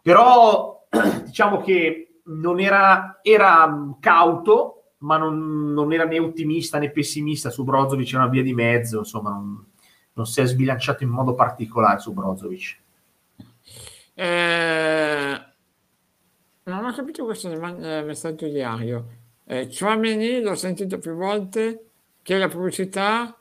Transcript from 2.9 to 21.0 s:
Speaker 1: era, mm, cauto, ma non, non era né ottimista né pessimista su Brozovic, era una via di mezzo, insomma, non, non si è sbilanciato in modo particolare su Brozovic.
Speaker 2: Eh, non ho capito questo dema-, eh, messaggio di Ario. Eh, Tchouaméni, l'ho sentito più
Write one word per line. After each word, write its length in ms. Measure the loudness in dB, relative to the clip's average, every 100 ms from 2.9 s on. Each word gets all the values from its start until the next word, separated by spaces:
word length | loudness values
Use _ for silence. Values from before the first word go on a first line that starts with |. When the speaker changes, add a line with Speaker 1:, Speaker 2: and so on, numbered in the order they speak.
| 4 0 -6
Speaker 1:
era, 460 | 4 6 8 8 6
mm, 240 | 2 -8 -2
cauto, 720 | 4 6 4 2 4 4 2 -8 _ _
ma 180 | -2 0
non, 560 | 0 -4 -4 -4 -2
non 200 | -2 0
era 120 | 0 0
né 120 | 0
ottimista 600 | -2 -4 -4 -4 -4 -4
né 100 | -4
pessimista 640 | -4 -4 -4 -4 -4 -6
su 120 | -6
Brozovic, 500 | 0 0 0 -2 -2
era 100 | 0
una 60 | 2
via 100 | 2
di 120 | 0 0
mezzo, 440 | 2 0 0 -6
insomma, 300 | -6 -8 -8
non, 320 | -8 -10 -12 -18 _ _ _ _
non 120 | -10 -4
si 160 | 0
è 40 | 0
sbilanciato 580 | 0 0 -2 -4 -4
in 60 | -4
modo 260 | -2 -2 0
particolare 640 | 0 -2 -6 2 2 2
su 140 | -4
Brozovic. 680 | -6 -6 -6 -10 -12 -14 -16 _ _ _ _ _ _ -20 _ _ -20 -20 -20 _ -8
Speaker 2:
Eh, 1300 | -2 0 0 0 0 0 0 0 0 -2 -4 -6 -12 _ _ _ _ _ _ _ _ _ _ _
non 220 | -12 -8 -8
ho 80 |
capito 320 | -8 -12 -8 -8
questo 240 | -8 -8
dema-, 260 | -8 -10 -10 -8 -6
eh, 40 |
messaggio 440 | -6 -8 -10 -8 -6
di 140 | -4
Ario. 440 | -4 -6 -6 -8 -10 -20 _ _ _
Eh, 220 | -8 -8
Tchouaméni, 760 | -4 -2 0 0 -2 -2 -2
l'ho 140 | -4 -4
sentito 420 | -6 -6 -6
più 160 | -8